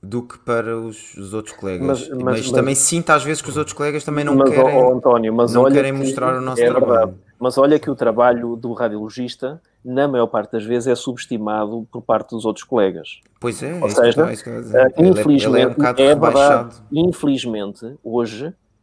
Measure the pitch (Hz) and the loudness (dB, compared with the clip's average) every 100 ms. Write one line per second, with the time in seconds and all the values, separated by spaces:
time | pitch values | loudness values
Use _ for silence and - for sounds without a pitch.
0 | 98 120 120 - - 117 110 113 113 107 | -8 -8 -8 -18 -4 -4 -2 -6 -8 -14
1 | - - 98 107 107 - 98 90 135 135 | -20 -18 -10 -10 -10 -12 -8 -4 -2 -2
2 | - 131 127 113 127 131 135 139 - 170 | -4 -6 -2 -2 0 0 2 2 0 0
3 | 170 151 139 156 - 143 147 - 147 151 | 2 0 0 -6 -6 -6 -6 -4 -4 -4
4 | 147 147 147 135 135 135 131 127 127 127 | -4 -4 0 4 4 6 4 6 4 4
5 | 135 120 113 113 120 120 131 139 135 135 | 4 2 2 2 2 4 4 4 2 -2
6 | 135 135 127 127 131 127 120 123 127 117 | -4 -2 -2 -2 -4 0 2 2 2 2
7 | 110 92 _ _ 127 127 139 151 - 131 | 2 -4 _ _ -4 2 4 4 0 -2
8 | 120 110 123 120 120 117 123 117 117 107 | -2 2 2 2 -4 -8 -8 -4 -4 -4
9 | 107 117 123 - 131 160 _ _ 123 127 | -10 -10 -10 -8 -12 -12 _ _ -8 -2
10 | 143 131 113 113 104 117 107 120 120 120 | 0 0 0 -2 -4 -8 -4 -4 0 -2
11 | - 123 - 117 107 107 107 117 110 120 | -4 -10 -8 -8 -4 -4 -4 -8 -12 -14
12 | - 110 113 117 110 107 - 123 98 85 | -2 -2 -2 -6 -6 -6 -4 0 0 -2
13 | 73 - _ _ 120 107 131 175 110 104 | -14 -20 _ _ -8 -8 -10 -4 -2 4
14 | 117 123 160 117 - 117 120 123 131 - | 4 4 0 -2 -10 -12 -2 2 2 4
15 | 175 180 127 143 110 - 127 123 123 123 | 4 4 4 2 4 2 2 2 0 4
16 | 135 147 147 139 143 135 120 - - 143 | 4 6 4 4 4 4 0 -14 -8 0
17 | 180 170 143 135 123 110 101 101 113 143 | 0 0 -2 -2 -4 -6 -8 -12 -16 -16
18 | - 117 117 107 147 - _ _ | -6 -4 -4 -6 -12 -14 _ _